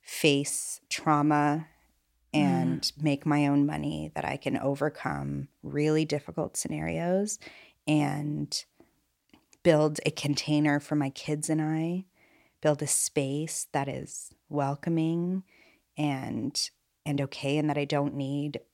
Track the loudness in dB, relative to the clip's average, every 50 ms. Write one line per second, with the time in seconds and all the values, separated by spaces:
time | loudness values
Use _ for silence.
0 | _ -10 -10 4 4 6 6 6 2 -2 -4 -6 -6 -8 -10 -12 _ _ -8 -4
1 | 2 2 4 4 4 4 4 4 4 2 2 0 -4 -8 _ _ _ _ _ _
2 | _ _ _ _ _ _ 0 2 2 4 4 2 2 0 -2 -2 -2 -6 -4 -2
3 | 0 0 0 0 0 0 2 4 4 4 4 4 4 2 0 -2 -4 -4 -4 -4
4 | -6 -6 -6 -4 -4 -4 -4 -4 -4 -2 -2 0 0 -2 -2 0 -2 -2 -2 -4
5 | -6 -4 -4 -4 -4 -4 -4 -6 -6 -8 _ _ -14 -6 -2 0 2 2 2 2
6 | 2 0 -2 -4 -4 -6 -6 -6 -6 -4 _ -6 -6 -6 -4 -4 -4 -4 -2 -2
7 | 0 0 2 0 0 0 -4 -8 -10 -18 -20 -20 -20 -20 _ _ _ 2 2 4
8 | 4 2 0 -2 -4 -4 -4 -4 -4 -4 -6 -8 -8 _ _ _ -20 _ _ _
9 | _ _ _ _ _ _ -20 -20 _ _ -20 _ _ 6 6 8 6 4 2 0
10 | -4 -4 -4 -2 -2 0 0 0 0 2 2 4 4 4 4 2 0 0 0 0
11 | 0 -2 -4 -8 -4 -4 -4 -2 0 -2 0 0 0 0 0 0 0 -2 -2 -4
12 | -6 _ _ _ _ _ _ _ _ _ _ _ 2 2 2 2 0 -2 0 0
13 | 0 0 _ 0 0 0 -2 -2 -4 -4 -6 -8 -10 -4 -2 -2 -2 -2 -4 -8
14 | -8 -10 -12 -14 -14 -16 -20 _ _ _ -2 -2 0 0 -2 -4 -2 0 0 2
15 | 2 2 2 0 0 0 -2 -4 -6 _ _ _ -20 _ _ _ _ _ _ -2
16 | -2 -2 -2 -2 -4 -6 -6 -4 -4 -4 -4 -4 -4 -6 _ _ _ _ _ _
17 | _ -4 -2 -2 -2 -4 -4 -6 -2 0 0 2 2 2 0 0 0 0 0 0
18 | 0 0 -2 -4 -4 -2 -2 -2 -4 -4 -6 -8 -12 _